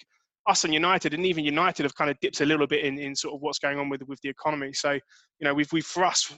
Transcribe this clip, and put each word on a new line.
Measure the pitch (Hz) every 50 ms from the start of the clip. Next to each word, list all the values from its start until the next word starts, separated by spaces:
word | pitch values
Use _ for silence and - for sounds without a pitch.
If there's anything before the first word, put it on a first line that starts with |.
| - _ _ _ _ _ _ _ _ 214
Us | 190 - -
and | 170 156
United, | 156 165 175 190 175 - 160 147
and | 156 180
even | 185 185 160 151
United | 147 143 156 175 185 170 - 151
have | 139 -
kind | - 156 147
of | 139 -
dipped | - 165 - -
a | 151
little | 143 156 151 143 139
bit | 147 147 156
in, | 143 135 143
in | 143 139 139
sort | - - 151 143
of | 139
what's | 139 151 139 -
going | - 143 143 143
on | 143 143
with, | 139 135 135
with | 127 139 -
the | - 139
economy. | 135 - - 156 151 147 139 135 139
So, | - - 147 143
you | 135 - _ - - _ _ _ _ 156
know, | 143 143
we've, | 147 147 143 -
we've, | 160 151
for | - - 175 185
us, | 175 - - - - -